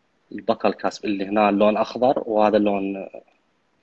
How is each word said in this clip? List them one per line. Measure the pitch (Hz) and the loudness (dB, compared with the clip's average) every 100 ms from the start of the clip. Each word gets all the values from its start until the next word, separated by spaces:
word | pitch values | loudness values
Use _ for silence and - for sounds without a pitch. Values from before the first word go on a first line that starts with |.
| _ _ _ | _ _ _
البوكال | 107 98 110 104 | -8 -4 -2 -2
كاسب | - 98 - 107 | -2 -6 -6 -6
اللي | 98 98 | -4 -2
هنا | 107 104 | 2 2
اللون | 101 107 104 | 4 2 2
اخضر، | - 117 123 - - | -2 0 0 0 -2
وهذا | 107 107 104 | 2 4 4
اللون، | 104 101 98 98 | 2 0 -4 -8
آه، | - - - _ _ _ _ _ | -12 -16 -20 _ _ _ _ _